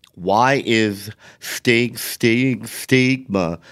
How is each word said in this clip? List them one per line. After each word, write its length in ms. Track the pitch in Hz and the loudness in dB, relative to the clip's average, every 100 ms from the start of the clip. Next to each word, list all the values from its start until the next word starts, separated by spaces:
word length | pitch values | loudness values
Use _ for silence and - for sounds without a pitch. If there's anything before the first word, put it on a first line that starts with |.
| _ | _
why 480 | - 87 104 127 139 - | -8 0 2 4 2 2
is 440 | 113 107 98 101 - - - | 2 2 -2 -10 -18 -20 -18
stig-, 580 | - - - 117 120 117 | -12 -4 2 2 0 -4
stig-, 680 | - - 120 117 131 113 110 | -12 -2 2 2 0 -2 -6
stigma 960 | - - 131 127 131 - 98 82 82 - | -12 0 2 4 0 -2 -2 -2 -4 -12